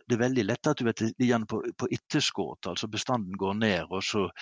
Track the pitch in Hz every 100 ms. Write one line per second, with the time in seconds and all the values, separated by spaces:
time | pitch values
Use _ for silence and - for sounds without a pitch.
0 | - 117 123 131 104 120 151 147 117 -
1 | 110 - 123 120 110 113 120 - 127 -
2 | - 151 - - 190 - 95 85 110 107
3 | - 123 92 95 95 104 110 90 80 92
4 | - 107 90 -